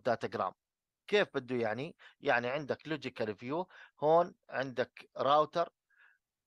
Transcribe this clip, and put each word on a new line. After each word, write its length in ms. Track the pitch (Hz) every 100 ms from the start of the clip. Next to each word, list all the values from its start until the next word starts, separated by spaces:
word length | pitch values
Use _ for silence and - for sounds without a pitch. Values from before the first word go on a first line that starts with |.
| 120
datagram. 440 | 113 107 107 95 - _ _ _ _ -
كيف 200 | 208 180
بده 220 | 139 120 123
يعني؟ 400 | 110 107 165 - - _
يعني 300 | 143 120 123
عندك 380 | 147 131 113 147
logical 480 | 151 123 - 107 98
view، 220 | 120 160 185 - - _
هون 360 | 147 165 180 - -
عندك 600 | 135 135 123 117 - - -
راوتر، 560 | 127 151 151 170 170 - _ _ _ _ _ _